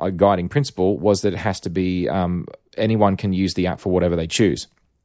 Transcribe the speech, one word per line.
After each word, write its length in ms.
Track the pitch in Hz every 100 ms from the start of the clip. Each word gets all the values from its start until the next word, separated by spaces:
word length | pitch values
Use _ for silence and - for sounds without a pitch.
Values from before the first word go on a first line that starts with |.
| 90
guiding 380 | 87 101 95 87
principle 500 | 147 139 - 92 82
was 220 | 98 98
that 100 | 104
it 60 | 85
has 220 | 101 92
to 100 | -
be, 380 | 87 92 90 87
um, 380 | 92 87 87 - - _ -
anyone 400 | 110 110 101 95
can 160 | 101
use 220 | 92 95
the 120 | 90 90
app 100 | -
for 140 | 101
whatever 240 | 90 87 85
they 100 | 82
choose. 400 | - 101 65 - _ _ _